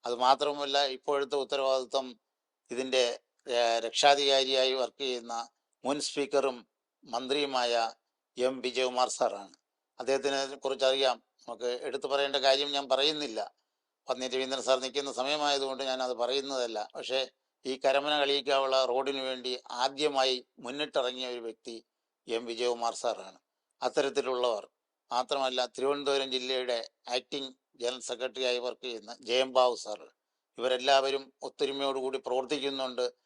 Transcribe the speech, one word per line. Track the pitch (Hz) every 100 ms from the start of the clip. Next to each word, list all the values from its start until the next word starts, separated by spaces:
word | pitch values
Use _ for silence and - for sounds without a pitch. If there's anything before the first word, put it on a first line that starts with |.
| 120
അത് | 120
മാത്രമല്ല, | 127 143 147 147 143 139 139
ഇപ്പോഴത്തെ | 131 - 143 139 143
ഉത്തരവാദിത്വം | 131 139 135 131 127 139 127 120 _ _ _ _ _
ഇതിൻ്റെ, | 123 131 127 120 117 _ _ -
ഏഹ്, | 120 117 117
രക്ഷാധികാരിയായി | 113 - 147 143 139 135 131 135 131
വർക്ക് | 131 120 _
ചെയ്യുന്ന | 135 123 117 117 120 _ _ _
മുൻ | 123 147
സ്പീക്കറും | - - 139 139 135 123 110 _ _ _
മന്ത്രിയുമായ | - 117 127 143 143 131 120 117 113 - _ _ _ -
എം | 127 131
വിജയകുമാർ | 123 123 127 127 123
സാറാണ്. | - 120 101 98 - _ _ _ _
അദ്ദേഹത്തിനെ | 123 135 139 139 135 139
കുറിച്ചറിയാം, | 135 131 131 135 135 117 _ _
നമുക്ക് | - 113 123 123
എടുത്തു | - 135 139
പറയേണ്ട | 139 139 139
കാര്യം | 135 135 143
ഞാൻ | 143 139
പറയുന്നില്ല. | 131 147 151 143 107 98 _ _ _ _ _ -
പന്ന്യൻ | 123 127
രവീന്ദ്രൻ | 131 131 131
സാർ | 117 131
നിൽക്കുന്ന | 131 131 139
സമയമായതുകൊണ്ട് | 123 131 151 147 139 135 131
ഞാനത് | 135 131 127 117
പറയുന്നതല്ല. | 120 139 135 135 120 110 104
പക്ഷേ | - 120 131 127 _ _ _ 131
ഈ | 131
കരമന | 135 139 147 147
കളിയിക്കാവുള്ള | 139 143 131 135 135 131 127
റോഡിന് | 123 131 139
വേണ്ടി | 131 127 123 123 -
ആദ്യമായി | 123 131 139 147 135 131 127 - -
മുന്നിട്ടിറങ്ങിയ | 123 143 147 151 127 127 127
ഒരു | 123
വ്യക്തി | 113 110 - 113 _ _ _ _ -
എം | 113 117
വിജയകുമാർ | 113 123 120 117
സാറാണ്. | 113 120 107 95 - _ _ _ _
അത്തരത്തിലുള്ളവർ | 127 156 139 127 127 127 123 107 101 _ _ _ _
മാത്രമല്ല, | 123 127 143 131 127 123
തിരുവനന്തപുരം | - 135 143 143 139 135
ജില്ലയുടെ | 127 127 131 123 117 113 _ -
ആക്ടിംഗ് | 127 131 147 135 - _ _
ജനറൽ | 120 127
സെക്രട്ടറിയായി | - 120 131 123 127 123
വർക്ക് | 123 113 127
ചെയ്യുന്ന | 113 104 117
ജയം | 107 123 131
ബാബു | 127 127 117
സാർ, | 107 104 - _ _ _ _ -
ഇവരെല്ലാവരും | 123 127 131 135 135 135 135 _
ഒത്തൊരുമയോടുകൂടി | 135 - 143 139 139 135 131 131
പ്രവർത്തിക്കുന്നുണ്ട്. | 127 127 127 147 139 135 131 123 123 -